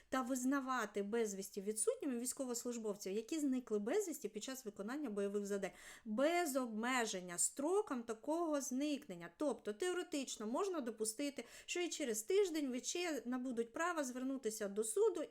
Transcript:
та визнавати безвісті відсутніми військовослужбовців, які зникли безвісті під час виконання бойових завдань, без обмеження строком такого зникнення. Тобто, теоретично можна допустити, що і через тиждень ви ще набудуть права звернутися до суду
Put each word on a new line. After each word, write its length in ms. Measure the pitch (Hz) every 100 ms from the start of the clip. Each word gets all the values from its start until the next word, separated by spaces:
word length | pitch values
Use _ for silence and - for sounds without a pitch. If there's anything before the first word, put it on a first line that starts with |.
| -
та 140 | 262
визнавати 800 | 240 262 254 285 262 254 214 208
безвісті 600 | 202 233 214 196 196 208
відсутніми 580 | 196 220 - 523 320 240
військовослужбовців, 920 | 254 - 254 233 247 233 214 202 190
які 260 | 208 220 320
зникли 400 | 285 254 254 208
безвісті 500 | 208 392 381 269 208
під 160 | 214
час 200 | 262 254
виконання 460 | 208 202 202 285 269
бойових 360 | 202 202 208 202
завдань, 240 | 202 180 - - -
без 520 | 220 214 294 349 330 262
обмеження 840 | 240 214 240 254 220 185 180 175
строком 640 | - - 294 392 427 254
такого 580 | 226 220 285 330 339 294
зникнення. 720 | 254 254 302 277 - 175 170 -
Тобто, 360 | 302 220 202
теоретично 760 | 214 359 349 359 294 254 - 214
можна 340 | 285 392 339
допустити, 640 | 240 214 214 - 285 277 - - -
що 140 | 349
і 80 | 339
через 340 | - 269 214
тиждень 480 | - 381 381 311 277
ви 100 | 247
ще 420 | 247 349 349 277
набудуть 480 | 240 254 254 233 233
права 320 | 320 339 330
звернутися 640 | 254 247 262 269 220 214 202
до 160 | 202
суду 380 | 233 392 427 339 277